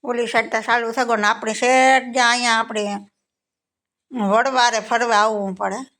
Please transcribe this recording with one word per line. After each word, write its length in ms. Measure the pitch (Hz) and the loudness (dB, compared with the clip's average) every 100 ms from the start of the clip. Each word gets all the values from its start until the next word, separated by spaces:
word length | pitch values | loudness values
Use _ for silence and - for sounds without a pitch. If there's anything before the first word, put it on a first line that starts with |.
ઓલી 220 | 269 240 226 | -4 -4 0
સાઈડ 240 | 240 - | -2 -2
તો 80 | 226 | -4
ચાલુ 300 | 220 240 233 | 0 -2 0
થઈ 140 | 233 240 | -4 0
ગયો 100 | 226 | 0
ને. 100 | 208 | 0
આપણે 280 | - 214 | -2 -4
શેઠ 520 | 214 247 262 262 262 247 | -2 2 4 4 4 0
જ્યાં 200 | 247 240 | 0 2
અહીંયા 260 | 247 240 226 | 2 0 0
આપણે 260 | 226 214 202 202 202 _ _ _ _ _ _ _ _ _ _ | -2 -4 -4 -6 -12 _ _ _ _ _ _ _ _ _ _
વડવારે 720 | 247 202 214 254 262 240 226 | -4 0 2 2 2 2 0
ફરવા 420 | 214 233 240 214 | -2 -2 2 2
આવવું 320 | 214 214 196 | 2 0 -6
પડે 260 | 185 196 196 262 | -6 -6 -6 -10